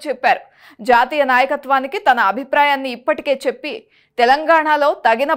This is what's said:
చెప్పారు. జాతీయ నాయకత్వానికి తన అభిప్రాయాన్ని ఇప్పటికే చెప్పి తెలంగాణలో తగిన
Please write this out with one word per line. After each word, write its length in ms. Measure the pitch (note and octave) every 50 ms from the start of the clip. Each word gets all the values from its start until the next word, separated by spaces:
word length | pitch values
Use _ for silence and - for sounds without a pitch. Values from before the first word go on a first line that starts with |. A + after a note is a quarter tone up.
| -
చెప్పారు. 340 | D4+ B3+ - - A#3 - - - _ _ _ - - - - G#3 B3
జాతీయ 340 | A#3+ A#3 B3+ A#3+ D#4 D4 C#4 B3+
నాయకత్వానికి 680 | B3+ B3 C4+ C4+ D4 C#4 C#4 B3+ C#4 D4 C4 C4+ F#4 G4 -
తన 120 | C4+ B3+ A#3+ G#3+ G3
అభిప్రాయాన్ని 580 | G3 B3+ C#4 C4+ - D4 C#4+ C#4+ C#4+ C4+ C4+ C4+ A#3+
ఇప్పటికే 360 | A#3+ B3 D#4+ D4+ - - D4 C4+ B3+ -
చెప్పి 280 | C4 A3+ - - - - - _ _ _ _ _ _ - -
తెలంగాణలో 680 | A#3+ A#3+ C4 D4 D#4 D4+ E4 D#4+ D4+ D#4 D4+ D4 C#4+ D4 F#4 E4 -
తగిన 280 | A3+ A3+ A#3 C#4 D4 D#4+